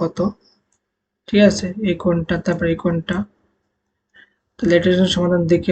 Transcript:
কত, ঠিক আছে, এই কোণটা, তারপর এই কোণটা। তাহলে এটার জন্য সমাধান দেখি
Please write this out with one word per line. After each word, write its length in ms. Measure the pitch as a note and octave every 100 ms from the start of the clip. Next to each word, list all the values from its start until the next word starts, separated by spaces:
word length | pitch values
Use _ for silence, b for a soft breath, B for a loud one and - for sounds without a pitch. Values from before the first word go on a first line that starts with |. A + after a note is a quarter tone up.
কত, 160 | E3 - G3 - _ _ _ _ _ _ _ _ -
ঠিক 120 | G3+ G3+
আছে, 160 | - F3+ G#3 G3+
এই 80 | E3+
কোণটা, 320 | F3+ E3+ D#3+ E3+
তারপর 220 | F3+ - E3
এই 60 | E3
কোণটা। 340 | F3 E3 - F#3 G3+ _ _ _ _ _ _ _ _ b b b _ -
তাহলে 160 | F3 E3+
এটার 160 | F#3 F3+
জন্য 140 | F#3 F3
সমাধান 260 | F3 F3 E3
দেখি 240 | E3+ F#3